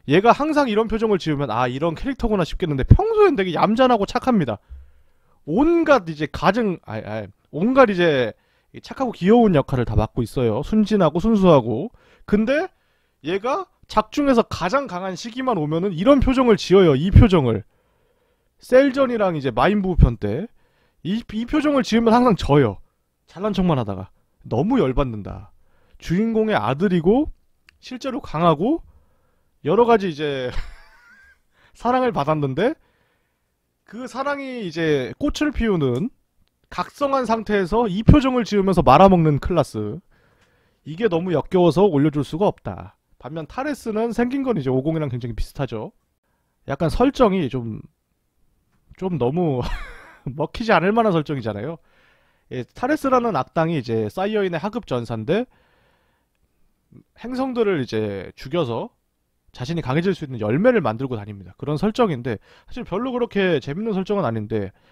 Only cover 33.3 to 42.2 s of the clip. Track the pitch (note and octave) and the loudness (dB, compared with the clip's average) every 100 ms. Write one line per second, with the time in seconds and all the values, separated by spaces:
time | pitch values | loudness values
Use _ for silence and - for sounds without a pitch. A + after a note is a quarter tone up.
33.3 | _ _ _ _ _ _ A3 B3+ B3 C#4 | _ _ _ _ _ _ -16 -12 -8 -6
34.3 | C#4+ C4 B3 F3+ D#3+ D#3+ C#3+ A#2+ - D4 | -6 -8 -8 -8 -2 0 0 -2 -4 -4
35.3 | - D4+ A#3 A3+ F3 C3+ B2 A3 _ _ | -2 -2 -2 0 2 0 0 -4 _ _
36.3 | _ _ _ _ - F3 - C#4 C4+ A3+ | _ _ _ _ -10 -10 -4 -2 0 0
37.3 | A3+ G#3 G#3 E3+ A3 A3+ F#3+ - D4+ C4 | -2 0 -2 0 0 0 0 4 6 4
38.3 | B3+ G#3 G3+ F#3+ F3 B2+ D3 F#3+ F3+ D#3 | 0 0 0 2 2 6 8 8 6 4
39.3 | C#3 - E3+ - A2 G#2 D#3 _ _ _ | 0 0 -2 -2 -4 -8 -8 _ _ _
40.3 | _ _ _ _ _ C#3 D#3+ A3+ E3 F#3 | _ _ _ _ _ -14 -4 -2 -2 -2
41.3 | F3 - F#3 F3 E3 G#3 C#3+ D#3 C#3+ | -4 0 4 4 4 4 4 0 0